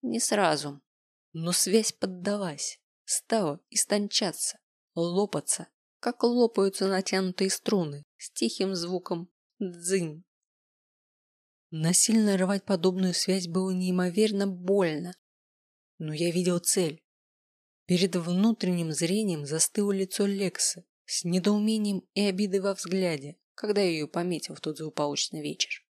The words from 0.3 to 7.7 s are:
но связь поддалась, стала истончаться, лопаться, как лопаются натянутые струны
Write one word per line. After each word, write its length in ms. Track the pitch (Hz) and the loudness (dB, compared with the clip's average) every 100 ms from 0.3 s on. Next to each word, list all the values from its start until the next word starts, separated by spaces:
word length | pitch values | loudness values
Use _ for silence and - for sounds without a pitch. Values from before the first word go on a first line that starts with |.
| 208 185 151 143 139 _ _ _ _ _ | 4 4 2 -2 -10 _ _ _ _ _
но 180 | 160 165 | -6 -2
связь 420 | 175 - 214 214 | 0 4 4 2
поддалась, 840 | - 196 185 175 202 190 147 - - _ _ - | -4 -6 -4 -4 -2 -4 -6 -8 -10 _ _ -6
стала 560 | - - 226 175 151 _ | -6 0 0 0 -2 _
истончаться, 880 | - - 208 202 - 196 - - - _ _ _ - | -4 0 0 2 0 -2 -2 -6 -6 _ _ _ -4
лопаться, 720 | 170 175 202 151 - - 170 _ _ _ | 0 0 0 -2 -2 -4 -4 _ _ _
как 240 | - 254 | -6 0
лопаются 640 | 233 240 233 214 196 190 190 | 2 4 4 4 0 2 0
натянутые 640 | 190 190 190 190 180 190 | 0 0 0 0 0 -2
струны 540 | - - | 0 0